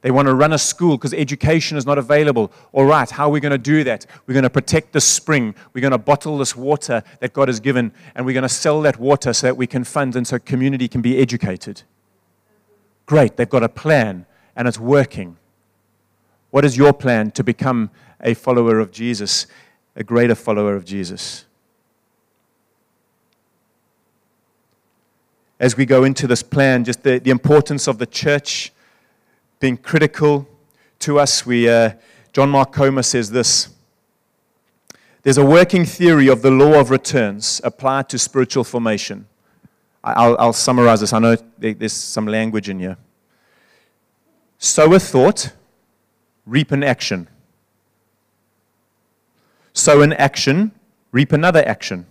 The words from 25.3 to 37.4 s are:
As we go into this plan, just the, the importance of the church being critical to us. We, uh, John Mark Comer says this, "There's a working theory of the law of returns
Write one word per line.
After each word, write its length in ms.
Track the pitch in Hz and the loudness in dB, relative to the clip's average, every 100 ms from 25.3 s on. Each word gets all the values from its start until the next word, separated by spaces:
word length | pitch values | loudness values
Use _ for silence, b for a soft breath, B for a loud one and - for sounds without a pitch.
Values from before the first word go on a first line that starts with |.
| _ _ _ | _ _ _
As 160 | 123 120 | -2 0
we 120 | 131 | 2
go 160 | 131 | 4
into 240 | 131 135 127 | 4 0 -2
this 160 | 120 | -2
plan, 400 | - 143 135 127 | -2 0 2 2
just 180 | 117 120 | -2 -2
the, 160 | 139 127 | 0 0
the 140 | 127 | 0
importance 560 | 127 - 151 139 143 - | 0 4 2 2 -4 -4
of 100 | 117 | -4
the 80 | 120 | -6
church 680 | - 156 143 - - - _ _ _ _ _ _ _ _ _ | -6 -2 -2 -4 -10 -12 _ _ _ _ _ _ _ _ _
being 160 | 131 123 | -4 -4
critical 720 | - 160 147 - 151 143 139 _ _ _ _ _ | -2 0 0 2 0 0 -4 _ _ _ _ _
to 180 | - 147 | -2 2
us. 260 | 139 - | 2 0
We, 240 | - 120 117 | -2 0 4
uh, 260 | 117 113 - b b b | 4 2 -2 b b b
John 200 | - 139 | 0 2
Mark 200 | 139 131 | 2 0
Comer 300 | - 139 135 | 0 0 0
says 300 | 120 123 107 | -2 -4 -4
this, 380 | 120 117 - - _ _ _ _ _ _ _ _ _ _ _ _ b b b | -2 -2 -2 -4 _ _ _ _ _ _ _ _ _ _ _ _ b b b
"There's 160 | 139 135 | 0 2
a 40 | |
working 400 | 139 165 180 190 | 6 6 6 2
theory 440 | 170 - 175 160 135 | -2 2 4 6 6
of 160 | 123 | 4
the 80 | 131 | 4
law 280 | 131 147 151 | 6 6 6
of 120 | 127 | 4
returns 680 | 131 - 143 107 101 | 0 0 -2 -2 -4